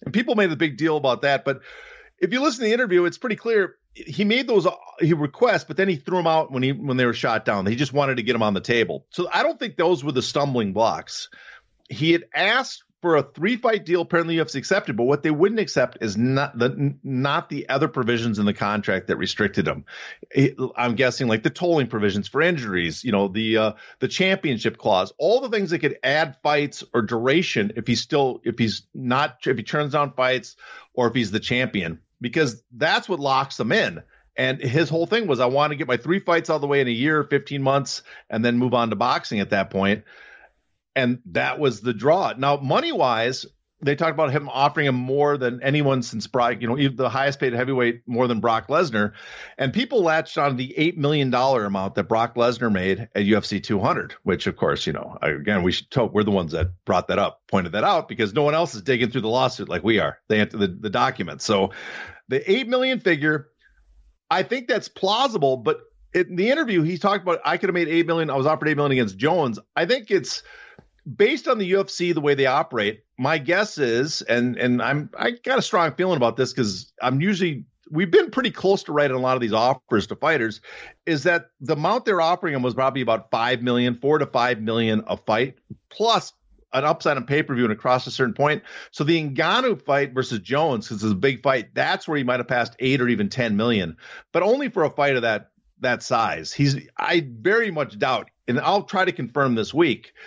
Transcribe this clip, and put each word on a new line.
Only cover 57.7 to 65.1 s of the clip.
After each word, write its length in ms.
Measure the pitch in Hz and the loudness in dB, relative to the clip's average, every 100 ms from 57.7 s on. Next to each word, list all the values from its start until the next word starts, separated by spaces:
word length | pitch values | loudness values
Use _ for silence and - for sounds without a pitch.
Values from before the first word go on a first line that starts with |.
that 120 | 131 | 0
out, 220 | 156 180 - | 0 0 -2
because 280 | 107 107 | -4 -2
no 80 | 113 | 2
one 120 | 147 | 2
else 200 | 156 170 | 2 0
is 80 | 107 | -2
digging 280 | 92 127 120 | -2 0 0
through 120 | 127 | -2
the 60 | 110 | 0
lawsuit 420 | 123 127 - 87 | 0 0 -2 -6
like 120 | 85 | -2
we 160 | 92 107 | 2 2
are. 200 | 76 - - | 0 -4 0
They 120 | 107 | 2
entered 200 | 104 - | 2 0
the, 80 | 101 | -2
the 220 | 90 107 | -2 -4
documents. 560 | 120 127 120 87 73 - | 0 0 -2 -8 -8 0
So 240 | 101 95 - - - - - - | 0 0 -4 -14 -14 -16 -18 -6
the 220 | 131 147 | -4 0
eight 180 | 214 233 | 0 2
million 320 | 254 262 254 | 0 0 0
figure, 480 | 190 160 151 151 143 _ _ _ _ _ _ _ _ | 0 0 2 0 -4 _ _ _ _ _ _ _ _
I 120 | 175 | -2
think 260 | 190 254 247 | 0 -4 -2
that's 200 | 226 - | -2 -4
plausible, 680 | - 190 | -4 0